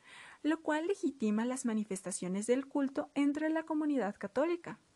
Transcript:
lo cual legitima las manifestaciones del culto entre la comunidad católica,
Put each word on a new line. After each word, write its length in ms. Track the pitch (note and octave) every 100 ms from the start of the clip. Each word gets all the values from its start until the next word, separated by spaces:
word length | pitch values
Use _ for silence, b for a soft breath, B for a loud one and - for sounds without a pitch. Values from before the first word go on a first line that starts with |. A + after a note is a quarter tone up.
| B B B B
lo 200 | D4 D#4+
cual 260 | D#4+ D4+ E4+
legitima 580 | G4+ E4 - G#3+ G#3 A#3+
las 200 | B3+ A#3+
manifestaciones 800 | A3 G#3 F#3+ - F#3+ F3+ F#3+ G#3+
del 200 | B3+ C4+
culto 420 | C#4+ C4+ C#4+ D4 -
entre 340 | C#4+ C#4+ D#4
la 140 | D#4+
comunidad 520 | D#4+ D#4 D4+ C#4 G3+ -
católica, 600 | G3+ - D#4+ E4+ - - _